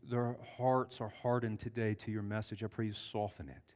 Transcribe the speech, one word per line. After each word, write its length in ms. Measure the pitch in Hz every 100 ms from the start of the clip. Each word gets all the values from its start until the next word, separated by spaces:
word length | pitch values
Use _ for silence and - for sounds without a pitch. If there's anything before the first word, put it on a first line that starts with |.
| 135
their 260 | 120 120 123 117 -
hearts 420 | 127 127 127 -
are 100 | 107 -
hardened 360 | 123 123 117 107
today 360 | 117 113 110
to 160 | 104 -
your 120 | 107
message, 400 | 101 107 - 107
I 40 | 110
pray 180 | -
you 80 | 110
soften 560 | 104 - 107 104 - 69
it. 260 | 64 -